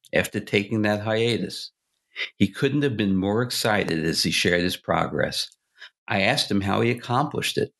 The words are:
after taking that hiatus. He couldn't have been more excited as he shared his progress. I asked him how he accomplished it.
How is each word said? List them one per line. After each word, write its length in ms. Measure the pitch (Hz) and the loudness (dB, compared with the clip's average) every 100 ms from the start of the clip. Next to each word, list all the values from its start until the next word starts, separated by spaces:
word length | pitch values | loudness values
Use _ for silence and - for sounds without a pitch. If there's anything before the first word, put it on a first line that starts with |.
| - | -2
after 260 | - 98 104 | 0 0 -4
taking 420 | - 104 101 113 | 0 0 0 0
that 200 | 104 104 | 0 0
hiatus. 680 | 107 110 117 104 92 - - _ _ _ _ - - _ | 0 0 0 0 -4 -8 -14 _ _ _ _ -10 -10 _
He 120 | 101 | 0
couldn't 340 | - 139 143 | 2 0 2
have 160 | 143 107 | 0 2
been 180 | 101 95 | 2 2
more 260 | 95 107 | 2 0
excited 600 | 123 - 117 104 - 80 | 0 -2 0 2 0 0
as 200 | 80 76 | 0 0
he 80 | 85 | 0
shared 320 | 82 95 87 | 2 2 2
his 140 | 87 - | 2 -2
progress. 720 | - 85 82 76 71 - - _ _ _ - _ - | -2 0 0 0 -2 -2 -8 _ _ _ -20 _ -4
I 140 | 104 | 0
asked 300 | 98 139 - | 2 0 0
him 100 | 101 | 0
how 200 | 98 101 | 2 2
he 100 | 117 | 0
accomplished 640 | 123 - 123 151 - - - | -2 -2 -2 -2 -2 -2 -2
it. 140 | - | -4